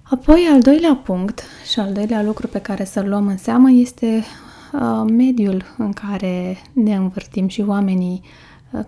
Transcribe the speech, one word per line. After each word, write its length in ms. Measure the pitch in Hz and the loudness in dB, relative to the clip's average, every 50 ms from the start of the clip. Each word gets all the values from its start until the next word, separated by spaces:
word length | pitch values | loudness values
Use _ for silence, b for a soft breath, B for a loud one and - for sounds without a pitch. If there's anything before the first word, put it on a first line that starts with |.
Apoi, 460 | _ - 269 254 - - 302 339 349 330 | _ -6 -6 -2 4 6 6 6 6 6
al 100 | 294 269 | 6 6
doilea 340 | 226 262 285 311 330 330 269 | 6 6 4 4 4 2 0
punct 480 | 262 - - 185 180 185 202 - - - B B B B - | 0 -2 -6 -4 -4 -4 -6 -8 -10 -16 B B B B -8
și 80 | - - | -6 -6
al 140 | 202 196 196 | -4 -4 -4
doilea 300 | 202 208 214 233 214 208 | -4 -4 -2 -2 -2 -2
lucru 240 | 214 220 - - | -2 -4 -6 -8
pe 120 | - - 202 | -8 -8 -10
care 240 | - - 196 190 196 | -8 -6 -6 -6 -6
să-l 220 | 190 - 202 196 | -6 -4 -4 -4
luăm 200 | 202 202 208 202 | -2 -2 -2 0
în 100 | 202 196 | -2 -2
seamă 340 | 190 - - 226 247 262 269 | -4 -4 0 4 6 6 8
este, 520 | 254 247 247 247 - - - 226 220 220 214 B B B B B B B B B B | 8 6 4 2 -2 -4 -2 -2 0 -2 -4 B B B B B B B B B B
uh, 300 | 285 247 233 226 220 220 220 | -4 -2 -2 -2 -2 0 0
mediul 540 | 226 233 254 262 254 240 208 196 190 190 185 - - | 2 2 2 2 2 0 0 -2 -2 -4 -6 -10 -10
în 140 | - 220 202 | -8 -6 -6
care 680 | 196 - - 202 202 190 196 185 180 180 180 185 185 - - - - | -6 -8 -8 -8 -8 -6 -4 -4 -4 -4 -6 -6 -8 -10 -14 -8 -4
ne 220 | 262 220 214 208 | -2 0 0 0
învârtim 520 | 190 190 185 185 202 - - - 196 185 | 0 -2 -4 -6 -8 -14 -8 -6 -4 -4
și 140 | 190 - - | -4 -4 -4
oamenii, 600 | 202 208 202 202 202 190 190 185 180 180 180 185 b b b b b b b b b - | -4 -2 -2 -2 0 0 0 -2 -2 -4 -6 -8 b b b b b b b b b -12
uh, 100 | - 226 214 | -10 -10 -10